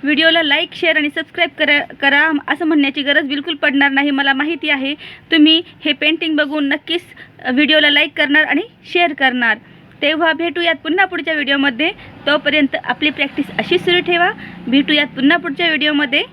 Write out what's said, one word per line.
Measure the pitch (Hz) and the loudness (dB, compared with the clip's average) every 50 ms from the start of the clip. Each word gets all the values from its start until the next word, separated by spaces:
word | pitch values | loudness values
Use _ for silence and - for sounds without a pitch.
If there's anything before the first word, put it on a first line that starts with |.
| - | 0
व्हिडिओला | 277 302 294 320 330 330 339 330 | 0 0 2 4 4 4 2 2
लाईक, | 294 277 302 349 - - | 2 0 0 -2 -4 -6
शेअर | - - 330 320 | -2 0 0 2
आणि | 311 294 294 - | 2 0 -2 -4
सबस्क्राईब | 330 320 - - - 339 - - - | -6 -8 -8 -4 -4 -4 -4 -2 -2
करा, | 302 294 294 294 | 0 2 2 0
करा | - - - - - 277 269 285 302 320 311 285 - - | 0 -4 -8 -2 0 2 4 4 2 2 0 -2 -2 -4
असं | 294 294 349 | -4 -2 0
म्हणण्याची | 311 330 294 277 269 277 302 277 | 0 2 2 2 2 0 -4 -2
गरज | 269 285 302 320 | 0 0 0 0
बिलकुल | 269 285 285 277 349 320 | -2 -4 -6 -6 -6 -6
पडणार | 285 - 294 269 277 277 285 | -2 -2 0 2 2 2 2
नाही. | 269 269 277 294 | 2 0 0 0
मला | 277 269 277 277 269 | 0 0 0 0 0
माहिती | 262 294 302 339 285 - 302 | 0 0 -4 -4 -6 -2 -2
आहे | 294 269 262 269 294 302 - - - - - - 330 | -2 -2 -2 -6 -6 -8 -12 -20 -20 -20 -6 0 4
तुम्ही | 330 294 311 320 330 339 - - - - | 6 6 6 6 4 0 -4 -16 -8 -4
हे | 311 294 | -4 -2
पेंटिंग | - 302 302 320 320 349 320 311 | 0 0 -2 0 0 -2 -2 0
बघून | 294 302 277 294 311 294 277 | 0 0 0 -2 -4 -2 -2
नक्कीच | 277 302 _ - 320 349 - - - - - - - - - - 254 | -4 -4 _ -6 -6 -6 -6 -10 -20 -20 -20 -20 -20 -10 -6 -2 0
व्हिडिओला | 247 302 294 311 302 302 294 | 2 2 4 4 4 4 4
लाईक | 285 294 302 330 - | 4 2 0 0 0
करणार | - 302 277 285 311 311 | -2 -2 2 2 2 2
आणि | - 269 294 415 480 - _ - - - | 2 0 -2 -2 -4 -12 _ -20 -6 0
शेअर | 359 349 339 311 | 0 0 0 0
करणार. | - 269 262 247 254 240 226 214 214 - - - - - - - - - | 0 0 0 0 0 0 0 0 -2 -4 -20 -20 -20 -20 -20 -12 -4 -2
तेव्हा | 285 311 302 339 320 320 | -2 0 2 2 0 0
भेटूयात | 320 330 339 - 349 339 339 330 | 0 -4 -6 -4 -2 -2 -2 -2
पुन्हा | - - 320 311 381 392 | -2 -4 -4 0 0 0
पुढच्या | 381 359 339 302 330 320 | 0 -2 -6 -4 -4 -4
व्हिडिओमध्ये. | 302 285 247 277 285 269 285 247 226 302 339 415 - - - - - - | -4 -2 -2 0 0 0 0 0 0 -4 -4 -4 -6 -16 -20 -20 -8 -2
तोपर्यंत | - 285 302 269 285 285 302 294 262 - - - | 0 0 0 0 0 0 2 0 0 -2 -6 -4
आपली | - 247 - 302 302 | -4 -4 -2 -2 -2
प्रॅक्टिस | 285 - 285 277 - - 277 - - - | -2 -2 -4 -4 -2 -6 -6 -6 -4 -6
अशी | - - 349 359 | -2 0 0 0
सुरू | - 370 349 359 | 2 2 0 0
ठेवा. | 359 - 359 339 349 381 427 - - - - - - | 2 0 0 2 2 0 -2 -4 -12 -18 -18 -14 -6
भेटूयात | - 233 277 285 277 302 294 294 | 0 0 0 2 2 0 0 0
पुन्हा | 294 - 226 262 285 330 | -2 -4 0 2 2 2
पुढच्या | 349 349 349 277 - 349 | 2 0 -4 -4 -2 -2
व्हिडिओमध्ये. | 339 311 302 294 302 302 285 294 269 254 302 403 494 | 0 0 0 0 0 0 0 -2 0 -2 -2 -4 -4